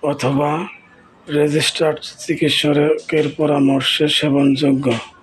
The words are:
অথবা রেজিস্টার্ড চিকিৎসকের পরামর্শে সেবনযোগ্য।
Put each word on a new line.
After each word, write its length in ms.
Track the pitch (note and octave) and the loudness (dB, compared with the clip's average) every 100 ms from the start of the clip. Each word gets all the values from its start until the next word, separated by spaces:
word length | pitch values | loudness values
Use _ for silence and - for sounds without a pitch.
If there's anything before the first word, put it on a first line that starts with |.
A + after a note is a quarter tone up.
| D3+ | -4
অথবা 380 | C#3+ D3+ C#3 D3 D#3 F3+ - _ - - - - D3 | -2 0 0 0 -2 -8 -14 _ -20 -20 -20 -6 0
রেজিস্টার্ড 600 | D3+ D3+ C#3+ - D#3+ D3+ - - | 2 2 -2 0 -2 -2 -8 -16
চিকিৎসকের 1040 | - D#3 D#3 - D3+ D3 D3+ D#3 - D#3 D3 - | -6 -2 0 0 2 2 2 0 0 -2 0 0
পরামর্শে 680 | D3+ C#3+ C#3 C3+ C3 - D3+ - | 0 2 2 2 -2 0 0 0
সেবনযোগ্য। 680 | D3+ C#3 C#3 C3+ C#3+ C3+ C3+ A2+ - - | 0 2 2 2 2 2 0 -4 -6 -20